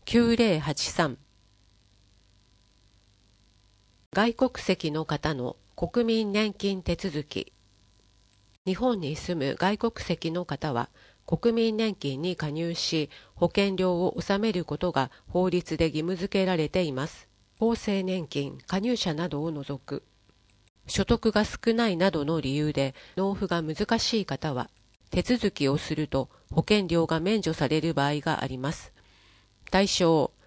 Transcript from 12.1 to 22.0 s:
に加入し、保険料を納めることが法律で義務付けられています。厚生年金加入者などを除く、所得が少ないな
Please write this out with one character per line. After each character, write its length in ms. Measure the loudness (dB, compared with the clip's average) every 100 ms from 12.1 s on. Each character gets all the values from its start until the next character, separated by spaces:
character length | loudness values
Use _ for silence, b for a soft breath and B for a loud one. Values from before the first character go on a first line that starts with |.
| -4
に 140 | -4 -4
加 140 | -4
入 240 | -4 -4
し、 360 | -4 -2 -2 -2 B B
保 140 | -2 0
険 220 | 2 0 2
料 220 | 0 2
を 180 | 0 -2
納 220 | -2 0
め 120 | 2
る 140 | 0
こ 140 | -2 -2
と 140 | 0
が 180 | 0 -2 b b
法 220 | 0 2
律 260 | 0 -2 0
で 120 | 0
義 80 | 0
務 200 | -2 -4
付 240 | -2 0
け 60 | 2
ら 100 | 2
れ 140 | 2
て 120 | 0
い 100 | 0
ま 140 | -2 -6
す。 220 | -8 -20 _ _ _
厚 160 | 0 0
生 260 | 0 -2
年 240 | 0 -4 -4
金 300 | -4 -6 -8 -4
加 140 | -2
入 160 | 0 0
者 160 | 0
な 160 | -2 -2
ど 140 | -2
を 80 | -4
除 280 | -6 -6 -8
く、 240 | -6 -10 -10 _ _ _ _ _ _ _ -6
所 180 | 0
得 260 | 2 4 4
が 140 | 2
少 300 | 2 0 0
な 140 | 2 2
い 100 |
な 120 | 4